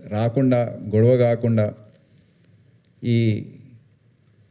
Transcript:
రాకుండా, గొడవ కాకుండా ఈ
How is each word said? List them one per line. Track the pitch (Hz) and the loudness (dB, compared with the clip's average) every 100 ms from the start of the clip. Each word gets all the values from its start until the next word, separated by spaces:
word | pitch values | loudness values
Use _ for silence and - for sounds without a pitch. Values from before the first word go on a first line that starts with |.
| - | -8
రాకుండా, | 104 117 123 131 123 117 - 107 107 | -4 -2 0 0 0 -2 -8 -2 2
గొడవ | 117 127 | 4 4
కాకుండా | 120 117 120 113 107 - - _ _ _ _ _ _ _ _ _ _ - | 2 0 0 0 -2 -4 -18 _ _ _ _ _ _ _ _ _ _ -10
ఈ | 120 117 113 101 - - - - _ _ _ _ _ _ _ | -2 0 0 -2 -6 -18 -20 -20 _ _ _ _ _ _ _